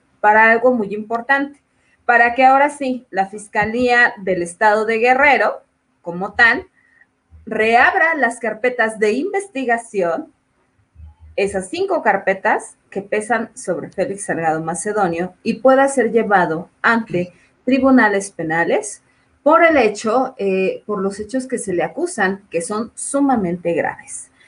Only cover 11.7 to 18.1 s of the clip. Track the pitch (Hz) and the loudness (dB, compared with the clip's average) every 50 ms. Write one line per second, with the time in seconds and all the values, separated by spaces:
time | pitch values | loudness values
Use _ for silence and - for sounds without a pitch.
11.7 | - 349 392 381 359 302 254 226 196 190 - 196 196 190 - 214 - 440 - - | -6 -6 -4 -2 -2 -2 0 0 -2 0 0 -2 -4 -2 0 -2 -2 -2 -4 -8
12.7 | - _ _ _ - 202 196 - - 214 214 214 240 220 226 - - - - - | -18 _ _ _ -12 -12 -8 -4 -6 -6 -2 -2 -4 -4 -4 -8 -12 -12 -8 -6
13.7 | 175 147 135 170 - - 180 180 196 196 - - 165 160 165 160 156 160 160 165 | -6 -6 -6 -10 -6 -6 -6 -6 -6 -8 -8 -6 -6 -4 -2 -2 -2 -2 -4 -6
14.7 | 180 175 - 214 202 214 196 175 170 165 180 185 - _ _ 226 214 - - 262 | -6 -6 -6 -4 -2 -2 -2 -2 -2 -4 -6 -8 -8 _ _ -6 -6 0 2 4
15.7 | 269 269 277 277 - 269 247 240 214 226 220 196 208 185 175 156 160 160 180 - | 4 4 4 2 2 0 0 0 0 0 0 2 2 2 2 0 -2 -6 -8 -12
16.7 | _ _ - 233 233 233 220 - - 180 180 - - _ _ _ _ _ _ - | _ _ -2 0 0 0 -2 -4 -4 -4 -4 -6 -10 _ _ _ _ _ _ 0
17.7 | 262 269 254 269 262 247 220 208 | 0 2 4 4 6 6 6 4